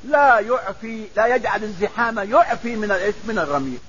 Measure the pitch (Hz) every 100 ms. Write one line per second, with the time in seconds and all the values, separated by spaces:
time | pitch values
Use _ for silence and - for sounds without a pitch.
0 | 233 294 277 233 214 247 196 190 220 226
1 | 214 202 226 247 220 208 214 180 196 -
2 | 233 226 202 269 - 233 233 226 208 190
3 | 202 202 202 220 151 143 135 123